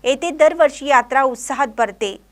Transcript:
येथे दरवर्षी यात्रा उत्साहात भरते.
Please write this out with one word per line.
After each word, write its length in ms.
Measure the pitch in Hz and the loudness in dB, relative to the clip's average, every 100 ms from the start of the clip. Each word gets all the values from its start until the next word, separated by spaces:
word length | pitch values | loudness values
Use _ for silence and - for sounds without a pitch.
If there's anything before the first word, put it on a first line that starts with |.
येथे 260 | 240 269 339 | -2 -4 -4
दरवर्षी 560 | 320 311 330 302 - 277 | 2 2 4 0 0 2
यात्रा 360 | 269 240 254 | 2 2 0
उत्साहात 460 | 269 240 - 254 277 220 | 0 -2 -8 -4 -4 -2
भरते. 400 | 220 196 202 190 _ | -4 -2 -8 -8 _